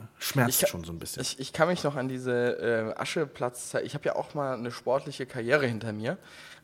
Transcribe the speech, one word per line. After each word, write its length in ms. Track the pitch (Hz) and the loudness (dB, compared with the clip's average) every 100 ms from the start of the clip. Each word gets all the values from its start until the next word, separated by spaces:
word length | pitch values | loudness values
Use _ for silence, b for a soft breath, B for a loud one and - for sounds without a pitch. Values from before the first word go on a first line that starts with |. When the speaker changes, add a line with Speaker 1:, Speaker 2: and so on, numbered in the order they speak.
| 110 - | -16 -8
Speaker 1:
schmerzt 360 | - 135 131 | 0 4 6
Speaker 2:
Ich 60 | - | 6
ka-, 40 | - | 4
Speaker 1:
schon 160 | 90 | 2
so 80 | 82 | -6
ein 60 | 82 | -8
bisschen. 240 | - - | -8 -6
Speaker 2:
ich, 160 | 131 - | -6 -6
ich 140 | 135 | -6
kann 160 | - 160 | 4 4
mich 160 | 175 | 4
noch 120 | 147 143 | 0 0
an 120 | 127 | -2
diese, 500 | 131 127 123 120 - | -2 0 2 2 2
äh, 340 | 117 113 110 - | 2 2 0 -2
Ascheplatzzeit, 840 | - 180 143 - 123 - - - | -2 0 -2 -2 -4 -4 -4 -4
ich 100 | - | -2
hab 100 | 147 | -2
ja 120 | - - | 0 0
auch 180 | - | -2
mal 200 | 151 139 | -2 -2
eine 160 | 123 120 | -2 -4
sportliche 560 | 117 123 135 143 139 127 | -4 0 0 0 -6 -6
Karriere 400 | 123 113 147 131 | -4 4 4 4
hinter 260 | 110 113 | 0 -4
mir 260 | 107 113 185 B B B B | -4 -4 -4 B B B B